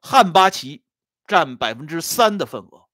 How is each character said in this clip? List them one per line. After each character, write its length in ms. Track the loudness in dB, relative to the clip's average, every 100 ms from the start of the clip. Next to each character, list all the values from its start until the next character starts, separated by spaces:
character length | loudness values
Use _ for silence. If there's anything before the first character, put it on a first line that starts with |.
汉 300 | 2 2 4
八 180 | 4 2
旗 340 | 0 -16 -20 _ _ _ _ -2
占 300 | 0 0 -4
百 160 | -8
分 120 | -8 -10
之 160 | -10
三 360 | -8 0 0 0
的 80 | -8
份 160 | -10
额。 260 | -16 _ _